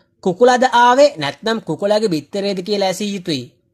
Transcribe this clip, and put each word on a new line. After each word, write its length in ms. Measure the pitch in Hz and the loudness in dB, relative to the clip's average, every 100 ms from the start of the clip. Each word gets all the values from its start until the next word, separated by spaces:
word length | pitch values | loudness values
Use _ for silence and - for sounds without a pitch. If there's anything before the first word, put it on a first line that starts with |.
| _ _ | _ _
කුකුලාද 400 | 196 180 247 247 247 | -4 2 4 4 2
ආවේ 420 | 240 240 247 285 160 | 4 4 6 4 2
නැත්නම් 420 | 143 - 220 226 | -8 -6 -6 -6
කුකුලගේ 520 | - 156 202 214 214 | -6 -4 0 0 0
බිත්තරේද 460 | 156 - 202 202 190 | -4 -6 -6 -4 -6
කියලා 280 | 185 202 190 | -4 -2 -2
ඇසිය 240 | 185 208 | -4 -6
යුතුයි. 300 | 196 180 139 120 _ _ | -6 -6 -6 -8 _ _